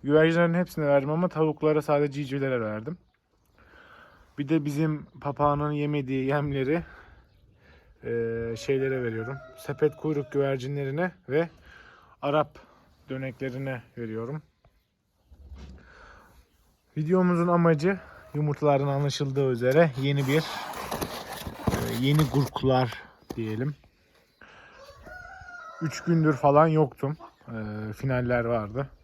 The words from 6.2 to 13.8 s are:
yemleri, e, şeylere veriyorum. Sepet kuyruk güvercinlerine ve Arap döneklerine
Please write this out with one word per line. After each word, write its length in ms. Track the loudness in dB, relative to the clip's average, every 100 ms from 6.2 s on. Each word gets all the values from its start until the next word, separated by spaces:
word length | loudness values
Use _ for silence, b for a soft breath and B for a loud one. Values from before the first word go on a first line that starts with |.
| 0
yemleri, 560 | 0 -2 -2 0 -2 -4 B B B B B _ b b b b _
e, 60 | -6 -4 -4 -6 -6 -8
şeylere 460 | -2 0 0 -2
veriyorum. 340 | -4 -4 -8 -10 -14 -14
Sepet 380 | -10 0 0 0
kuyruk 360 | -4 -2 -2
güvercinlerine 800 | 0 0 -2 -4 -4 -4 -2 -4 -6 -2
ve 200 | 0 0 -6 B B B B B B
Arap 260 | 0 0 0 -8 b b b _ -10
döneklerine 760 | -8 -8 -6 -8 -6 -6 -8